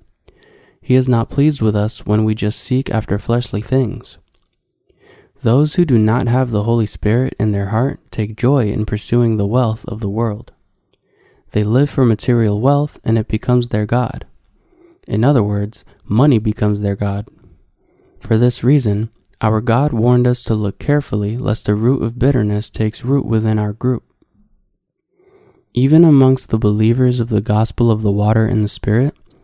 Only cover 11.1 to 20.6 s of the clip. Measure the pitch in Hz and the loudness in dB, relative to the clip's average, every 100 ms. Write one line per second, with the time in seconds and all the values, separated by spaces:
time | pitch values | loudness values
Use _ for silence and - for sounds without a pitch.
11.1 | _ _ _ _ 107 104 123 143 - 123 | _ _ _ _ -2 2 2 2 2 2
12.1 | 110 - 120 110 104 131 143 147 - - | 2 0 2 2 0 2 2 0 -6 -2
13.1 | 113 107 107 - 123 120 110 107 120 123 | -2 -2 -4 0 0 0 -4 -2 -2 -2
14.1 | - - _ _ _ _ _ _ _ - | -6 -16 _ _ _ _ _ _ _ -6
15.1 | 110 120 143 104 101 104 - - _ - | 0 2 2 2 -2 -4 -8 -20 _ -4
16.1 | 110 147 120 110 104 104 101 104 101 101 | 2 4 2 0 -2 0 0 -2 -2 -2
17.1 | 98 101 _ - _ _ _ _ _ _ | -4 -8 _ -20 _ _ _ _ _ _
18.1 | _ - 110 123 - 120 147 117 101 113 | _ -2 2 2 0 2 2 2 -2 -4
19.1 | _ _ - 110 110 120 123 147 113 117 | _ _ -6 -2 0 0 0 0 0 2
20.1 | 123 123 123 - 110 | 4 2 -2 -2 -2